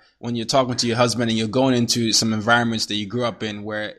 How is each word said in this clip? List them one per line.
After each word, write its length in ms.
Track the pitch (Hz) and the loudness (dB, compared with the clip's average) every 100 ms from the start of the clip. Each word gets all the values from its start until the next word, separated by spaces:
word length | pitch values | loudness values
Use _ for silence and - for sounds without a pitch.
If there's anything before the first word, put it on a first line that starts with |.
| _ _ | _ _
when 160 | 120 120 | -6 -6
you're 100 | 110 | 0
talking 280 | 139 127 | 2 2
to 120 | 117 120 | 0 0
your 100 | 113 | 2
husband, 340 | 120 117 117 | 2 2 0
and 80 | 110 | 0
you're 100 | 110 | 0
going 260 | 127 131 | 2 4
into 380 | 123 117 120 113 | 2 2 0 2
some 200 | - 113 | 2 0
environments 540 | 110 107 120 117 113 - | 0 2 4 2 -2 -4
that 80 | |
you 120 | 107 101 | -4 -4
grew 180 | 123 117 | -2 -4
up 160 | 95 | -4
in 200 | 110 104 | -8 -8
where, 340 | 104 107 104 | -8 -8 -8